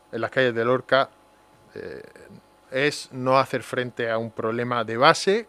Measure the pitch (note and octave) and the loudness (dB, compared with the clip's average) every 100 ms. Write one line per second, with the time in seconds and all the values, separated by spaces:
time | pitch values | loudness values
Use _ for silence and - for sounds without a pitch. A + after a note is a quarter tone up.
0 | _ A2+ A2+ C3+ B2+ A2+ A#2 B2+ - C3+ | _ -6 -2 2 2 2 2 0 2 0
1 | C3+ _ _ _ _ _ _ - F#2 C2 | 0 _ _ _ _ _ _ -14 -12 -14
2 | - - - - - _ - C3 D3 - | -16 -20 -20 -20 -20 _ -8 -2 -2 -2
3 | - C3 B2+ C3 C3 B2+ - B2+ B2 - | -8 -4 2 2 2 -2 -4 -6 -4 -4
4 | A#2 A2+ A2+ - A2+ A#2+ A#2+ A#2+ A2 A2+ | -2 -2 -4 -4 -4 -2 -2 -2 -2 4
5 | D3 E3 - G#3 | 4 4 2 -2